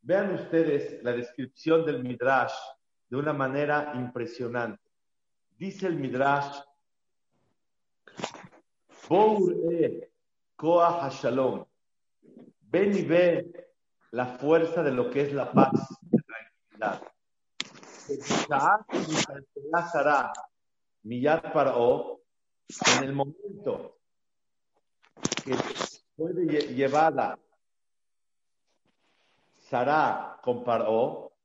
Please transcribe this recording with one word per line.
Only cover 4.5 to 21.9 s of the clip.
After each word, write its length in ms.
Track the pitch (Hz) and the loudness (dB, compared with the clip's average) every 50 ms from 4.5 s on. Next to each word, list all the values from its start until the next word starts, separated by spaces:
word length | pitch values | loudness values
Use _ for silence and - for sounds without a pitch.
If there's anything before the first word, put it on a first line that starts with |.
| 120 123 117 113 101 _ _ _ _ _ _ _ _ _ _ _ _ _ _ _ _ _ | -4 -4 -4 -6 -8 _ _ _ _ _ _ _ _ _ _ _ _ _ _ _ _ _
Dice 300 | 175 190 190 - 190 185 | -10 -10 -8 -6 -4 -4
el 80 | 165 | -2
Midrash, 640 | 147 135 127 - 143 139 139 143 143 139 - - - - _ _ _ _ _ _ _ _ _ _ _ _ _ _ _ _ _ _ _ _ _ _ _ _ _ _ _ _ - - - - - - - - - _ - _ _ _ _ _ _ - - - - | -2 -4 -4 -2 0 2 2 2 0 -2 -6 -10 -14 -16 _ _ _ _ _ _ _ _ _ _ _ _ _ _ _ _ _ _ _ _ _ _ _ _ _ _ _ _ -20 -12 -12 -12 -12 -12 -16 -20 -20 _ -20 _ _ _ _ _ _ -20 -20 -4 2
"Bou 400 | 156 190 214 220 220 202 185 175 | 4 6 6 6 4 4 2 2
r'e 640 | - - 160 165 175 165 147 113 - - - _ _ _ _ _ _ _ _ _ _ | 0 0 -2 -2 2 2 0 0 0 -6 -14 _ _ _ _ _ _ _ _ _ _
koach 480 | - 147 160 175 175 170 170 170 - | -4 0 4 4 6 6 4 2 0
hashalom". 640 | 139 135 - - - 127 123 135 131 123 104 98 - _ _ _ _ _ _ _ _ _ _ _ _ - - - - - _ _ | -4 -6 -6 -2 -2 0 2 2 2 0 0 -4 -10 _ _ _ _ _ _ _ _ _ _ _ _ -20 -20 -20 -20 -20 _ _
Ven 360 | _ _ - 175 202 202 202 | _ _ 0 2 2 4 2
y 60 | 185 | 0
ve 500 | 156 135 165 175 180 175 165 143 - - - - - _ _ _ _ _ _ _ _ _ | 2 4 4 6 6 6 4 2 -2 -8 -16 -20 -20 _ _ _ _ _ _ _ _ _
la 140 | - 120 123 | -4 -4 -4
fuerza 540 | 123 - - 135 147 165 160 165 165 165 175 160 | -4 -6 -4 2 4 4 4 4 2 0 0 0
de 80 | 143 | 0
lo 180 | 127 123 117 123 | 0 0 -2 0
que 120 | 127 139 | 0 -2
es 100 | 147 143 | -2 0
la 180 | 143 139 117 - | -2 -4 -4 2
paz, 220 | - 131 135 - - - - - - _ - - | 6 6 6 6 4 -2 -2 -4 -16 _ -2 0
la 100 | - - | 0 0
tranquilidad. 800 | - - 113 113 - _ _ _ _ _ _ 107 110 104 92 - - - _ _ _ _ _ _ _ _ _ _ - - - - - - - - - - 143 - - - 131 - - - 147 135 143 165 202 220 214 - - - - 156 156 151 - - 139 143 139 _ _ 143 139 151 160 175 175 175 | 0 -2 -16 -16 -16 _ _ _ _ _ _ -6 -4 -4 -4 -6 -12 -18 _ _ _ _ _ _ _ _ _ _ -14 -14 -12 -20 -20 -20 -20 -20 -10 -10 -8 -8 -2 -2 -2 -2 0 0 0 2 4 4 4 4 2 -4 -4 -4 -2 -2 -2 -2 -2 -2 -6 -16 -16 _ _ -12 -6 -2 -2 -2 -2 0
"Sará, 400 | - 151 139 147 147 135 120 - - - - - _ _ _ _ _ _ _ _ _ _ _ 107 120 123 131 147 156 165 - - | -2 2 4 4 4 4 2 -2 -8 -12 -14 -16 _ _ _ _ _ _ _ _ _ _ _ -8 -6 0 2 2 2 2 0 -2
Paró", 680 | - 156 139 131 117 120 120 120 | 0 2 2 2 4 4 4 4